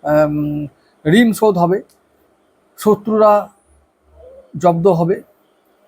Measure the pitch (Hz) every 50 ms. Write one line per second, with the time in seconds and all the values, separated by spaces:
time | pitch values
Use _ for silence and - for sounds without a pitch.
0 | _ 147 151 151 151 151 151 147 147 147 147 147 147 139 _ _ _ _ _ _
1 | _ 156 160 220 247 233 208 - 220 214 202 175 175 170 185 214 262 _ _ _
2 | _ _ _ _ _ _ _ _ _ _ _ _ _ _ _ - - 214 208 202
3 | 208 220 214 214 220 214 208 208 190 - _ _ _ _ _ _ _ _ _ _
4 | _ _ _ - - - - - - _ _ 147 - 175 170 170 165 196 180 165
5 | 170 165 196 - - _ _ _ _ _ _ _ _ _ _ _ _